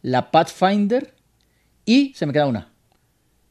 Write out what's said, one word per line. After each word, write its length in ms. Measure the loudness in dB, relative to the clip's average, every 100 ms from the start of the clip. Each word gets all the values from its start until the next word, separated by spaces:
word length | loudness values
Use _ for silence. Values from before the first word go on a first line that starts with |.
la 280 | -2 -2 2
Pathfinder 800 | 0 0 -2 0 0 0 -2 -4 _ _ _ _ _ _ _ 2
y 260 | 2 2 -4
se 100 | -2
me 80 |
queda 140 | 0 0
una. 200 | -2 -8 _ _ _ _ _ _ _ _